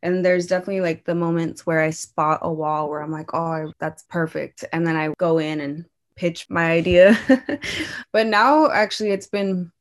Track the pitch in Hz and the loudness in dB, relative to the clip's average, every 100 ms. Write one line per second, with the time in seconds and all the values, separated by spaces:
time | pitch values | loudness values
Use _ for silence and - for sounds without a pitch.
0 | 175 185 180 180 175 185 185 190 175 160 | -4 0 2 0 0 -4 -2 -4 -4 -4
1 | - 170 170 170 165 - - 160 156 160 | -4 -2 -2 -2 -4 -6 -2 0 0 -4
2 | - - 156 156 170 160 151 151 151 151 | -8 -2 0 0 -4 -4 -4 -4 -4 -6
3 | 151 156 160 165 165 160 156 - 160 - | -8 -10 -8 -6 -4 -6 -8 -8 -10 -10
4 | _ 175 160 151 139 - - 165 170 160 | _ -6 -4 -6 -10 -12 -8 -2 -2 0
5 | 156 151 170 165 156 156 143 151 170 _ | -4 -2 0 0 0 -6 -8 -10 -14 _
6 | _ - 175 165 - 170 165 170 165 175 | _ -6 -6 -4 -6 -2 0 2 4 8
7 | 190 214 - 254 - 285 - - 311 - | 8 8 4 2 2 -8 -6 -8 -8 -12
8 | - 214 220 208 247 302 311 196 208 - | -4 0 2 4 4 6 4 2 0 -2
9 | 214 196 - 202 196 185 175 _ | -2 -2 -2 -4 -2 -2 -6 _